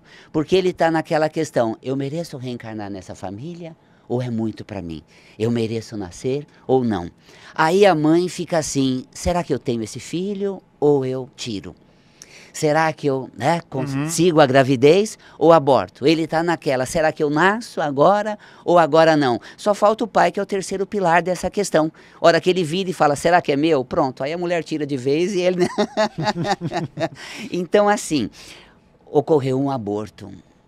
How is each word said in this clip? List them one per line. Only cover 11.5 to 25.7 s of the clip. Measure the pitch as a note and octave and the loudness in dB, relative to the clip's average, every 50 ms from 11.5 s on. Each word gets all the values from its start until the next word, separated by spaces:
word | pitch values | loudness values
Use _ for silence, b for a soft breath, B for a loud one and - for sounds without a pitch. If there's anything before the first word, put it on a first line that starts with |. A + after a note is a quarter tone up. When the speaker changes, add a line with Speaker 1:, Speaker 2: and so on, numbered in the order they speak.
| A2 F#2+ F#2 F#2 - _ _ _ b b b b b b b b b b b b b | -8 -8 -10 -12 -18 _ _ _ b b b b b b b b b b b b b
Speaker 1:
Será | - - D3+ D3 D#3 D#3+ D#3+ D3 | -2 0 0 2 2 0 0 -2
que | - - | -2 -2
eu, | D3 C3+ C3+ B2+ - - | -2 -2 -2 -4 -8 -10
né, | - A2+ C#3+ E3+ E3+ - - | -4 -2 -2 -2 -2 -4 -8
consigo | - C3+ C3 C#3+ C3+ C3+ D3 D#3 E3 E3 E3 F3 D#3+ | -8 -6 -6 -4 -4 -4 -4 -4 0 2 2 4 6
Speaker 2:
Uhum. | D3+ D3+ | 6 4
Speaker 1:
a | |
gravidez | C3 B2+ C3+ C3+ B2 C#3 A#2+ A#2+ C#3+ E3 G3 G#3+ G#3+ - - b b b b | 6 6 4 4 4 4 4 6 6 6 6 4 -2 -4 -14 b b b b
ou | - D#3+ E3 | 6 6 6
aborto? | E3 C#3+ C3+ C3+ A#2 F#2 F2+ - - - | 6 6 4 2 2 2 -2 -6 -2 2
Ele | C#3+ E3 D#3 E3 | 2 2 2 0
tá | D3+ - D#3+ E3+ | -2 -2 -2 0
naquela, | F3 E3 D#3 - D3+ C3+ B2 C3 | 0 -2 -2 -2 -2 -2 -2 -2
será | B2+ - F3 D#3 D#3 | -2 -2 0 0 0
que | D3 - D#3+ | 0 0 -2
eu | D3 | 0
nasço | D3 D3+ E3+ F#3+ G#3 A3+ A#3 - - - | 2 2 2 2 2 0 -4 -10 -6 -4
agora | E3 D3 C#3 C3 D3 F3 G3 G#3 G#3 A3 G#3 - B B B B B | -4 -2 2 4 4 4 4 2 0 -4 -8 -10 B B B B B
ou | B E3+ F3 | B 4 4
agora | E3 D3 C#3 D#3+ D#3+ D#3+ D#3+ | 4 6 6 6 6 6 6
não? | D3+ C#3+ B2+ A#2+ G#2 B B B | 4 2 2 0 -2 B B B
Só | B - G#3+ G3+ | B -2 -2 0
falta | G3+ G#3+ G#3 A3 A3 - | 2 2 2 2 0 -4
o | G3+ | -2
pai, | - F#3+ E3+ F3 | 0 2 2 2
que | E3+ G#3 | 0 -2
é | G3+ | -6
o | |
terceiro | - - G3 F3+ - G3 F#3 G3 | -4 -6 -6 -6 -6 -6 -6 -6
pilar | F#3+ - G#3 F#3+ E3+ E3 F3 E3+ | -4 -4 -2 0 2 2 2 2
dessa | F3+ F3+ E3+ - F#3 | 0 -4 -4 -4 -6
questão. | - - G3+ - - E3 D#3 D#3 - b b b b b | -4 -4 -4 0 0 0 0 0 -4 b b b b b
Hora | b E3 E3 D#3+ D#3 | b 4 4 4 2
que | F3+ | 0
ele | F#3 F3+ F3+ | 0 0 0
vira | C#3+ D#3 F#3 G3 F3 | -4 -4 -4 -4 -4
e | E3 | -2
fala, | - D#3 D3 C#3+ | 0 2 2 2
será | C#3 - E3+ E3+ F3 | 2 0 2 2 2
que | - - D3 | 2 2 0
é | |
meu? | C#3 D3+ E3 D#3+ C3+ B2 | 2 2 2 2 2 0
Pronto, | - - E3+ D3+ C3 B2 - C#3 | -2 -2 0 0 0 -2 -6 -8
aí | C#3 D#3+ | -8 -6
a | |
mulher | F3+ F3 E3+ F3 E3+ D#3 | -6 -4 -4 -4 -4 -4
tira | - D#3 D3+ D3+ | -4 -6 -6 -4
de | C#3 C#3+ C3 | -4 -4 -4
vez | A#2+ C3+ C#3 D#3 F3 F#3 G#3 | -2 0 0 0 0 -2 -2
e | F3+ | -2
ele, | F3+ F3+ F#3 F3+ | 0 0 0 0
né? | F3+ | 0
<laughs> | - | -2